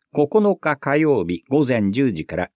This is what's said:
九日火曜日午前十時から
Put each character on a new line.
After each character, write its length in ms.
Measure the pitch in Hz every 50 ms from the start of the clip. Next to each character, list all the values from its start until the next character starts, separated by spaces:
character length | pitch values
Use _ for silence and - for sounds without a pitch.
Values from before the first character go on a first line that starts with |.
| _ _ -
九 420 | 147 147 147 - 220 208 208 185
日 220 | - - 156 147 -
火 200 | - 143 139 151
曜 280 | 160 151 139 110 87
日 180 | 85 90 - - _
午 160 | 131 151 147
前 240 | 123 127 113 104 98
十 220 | 98 131 139 127
時 160 | 95 78 76 -
か 80 | 87
ら 140 | 87 90 - -